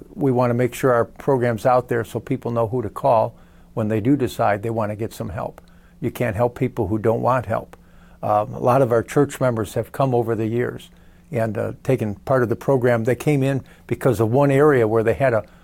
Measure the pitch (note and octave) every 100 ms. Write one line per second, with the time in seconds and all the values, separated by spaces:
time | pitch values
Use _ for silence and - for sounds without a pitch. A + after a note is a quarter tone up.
0 | - - C#3 B2 B2 A#2+ B2 - C3+ A#2+
1 | A2+ - - C3+ A#2+ A2+ C3 B2+ - A#2+
2 | A2 A#2 - C3 A#2+ A#2 A2 B2+ G#2 -
3 | C#3 A2+ A2+ - - - - B2 G#2+ A2
4 | A2+ C#3+ B2 - A2 G#2 A2+ A2+ G#2 G#2
5 | A2 - A2+ F#2+ - - - - - -
6 | C#3 - A#2+ G2 A#2+ - B2+ - G#2 A2
7 | A2 A2+ A#2+ B2+ - A2+ - - - -
8 | - - G#2+ G#2 A2+ B2 B2 C3 B2+ A#2
9 | G#2+ D3 C#3 - B2+ A2+ G2+ A#2+ A2 -
10 | C3+ B2 A2+ A2 A2 A#2 A#2+ - - -
11 | - - - B2+ A2+ A2 G#2 - - B2+
12 | A2 G2 - C3 A2+ A#2 - C3+ B2 A#2
13 | A2+ A#2+ D3+ C#3+ C3+ C3+ - - - -
14 | C3+ A2 A2 C3 C#3+ C3+ D3+ C3+ A2 A2+
15 | A2 - C3+ A2 - -